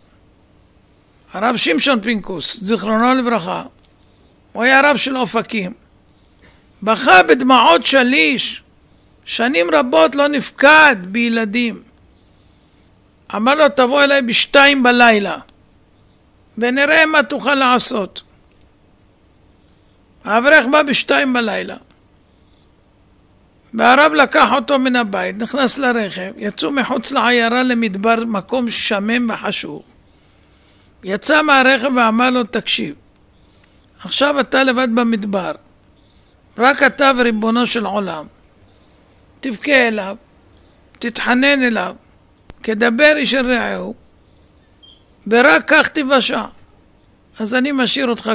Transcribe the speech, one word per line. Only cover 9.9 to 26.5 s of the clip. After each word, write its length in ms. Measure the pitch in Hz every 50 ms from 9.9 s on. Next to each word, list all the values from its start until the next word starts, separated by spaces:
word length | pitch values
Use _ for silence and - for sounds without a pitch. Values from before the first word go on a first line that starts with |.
| 285 320 320 311 262
לא 140 | 285 285 294
נפקד 680 | 294 269 - - - - 269 285 311 311 311 294 247 190 180
בילדים. 800 | 185 190 240 233 233 226 226 226 208 196 240 240 233 196 180 - _ _ _ _ _ _ _ _ _ _ _ _ _ _ _ _ _ _ _ _ _ _ _ _ _ _ _ _ - -
אמר 180 | 202 220 254 285
לו, 140 | 302 302 277
"תבוא 340 | 285 285 254 240 269 285 285
אליי 200 | 277 277 277 262
בשתיים 600 | 233 226 - - - - 285 277 285 285 269 247
בלילה, 560 | 247 247 240 240 233 220 208 202 185 156 135 - - _ _ _ _ _ _ _ _ _ _ _ _ _ _ _ _ _ _ _ _ _ 214
ונראה 480 | 226 240 247 269 285 285 311 320 320
מה 160 | 311 311 302 254
תוכל 320 | - 294 254 185 254 285
לעשות". 680 | 269 269 247 254 240 - - - 226 190 - - - - _ _ _ _ _ _ _ _ _ _ _ _ _ _ _ _ _ _ _ _ _ _ _ _ _ _ _ _ _ _ _ _ _ _ _ _ _ _ _ -
האברך 420 | 180 208 226 240 285 311 311 254
בא 160 | 240 294 302 302
בשתיים 500 | 285 254 - - - 277 277 285 262 254
בלילה. 440 | 247 233 214 190 185 180 - - - - _ _ _ _ _ _ _ _ _ _ _ _ _ _ _ _ _ _ _ _ _ _ _ _ _ _ _ _ _ _ _ _ _ _ _ _ - -
והרב 380 | 226 226 240 254 277 294 311 302
לקח 400 | 311 269 - - 311 285 - 240
אותו 260 | 285 226 - 285 269
מן 180 | 254 262 247
הבית, 420 | 247 240 202 196 190 185 185 185 208
נכנס 400 | 233 220 - 285 269 226 - 277
לרכב, 540 | 277 247 240 233 214 190 185 196 185 190 233
יצאו 360 | - 214 208